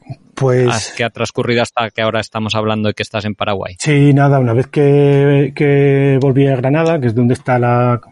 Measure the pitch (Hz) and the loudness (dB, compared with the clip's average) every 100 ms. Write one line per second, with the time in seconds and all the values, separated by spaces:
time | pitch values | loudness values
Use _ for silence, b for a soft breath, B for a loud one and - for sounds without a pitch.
0 | - - _ - 135 127 123 117 - - | -20 -20 _ -4 0 2 0 -2 -6 -6
1 | 117 - 113 - 117 120 117 - 110 - | -6 -4 -6 -4 -2 -2 -2 -4 -6 -4
2 | 110 110 101 113 107 107 107 107 107 101 | -2 -2 -6 -6 -4 -4 -2 -2 -4 -4
3 | 107 107 104 98 104 98 95 92 151 143 | -6 -6 -6 -6 -4 -4 -8 -6 -2 2
4 | 143 139 143 139 123 117 127 156 143 143 | 4 4 4 2 0 0 -2 0 2 4
5 | 143 139 143 143 143 143 147 139 139 139 | 4 4 2 2 0 -2 0 2 2 2
6 | 139 131 139 131 139 127 131 151 165 165 | 2 2 2 2 2 0 0 0 0 0
7 | 123 113 123 123 - 123 123 120 123 120 | 0 0 0 0 -2 0 0 0 0 -2
8 | - | -6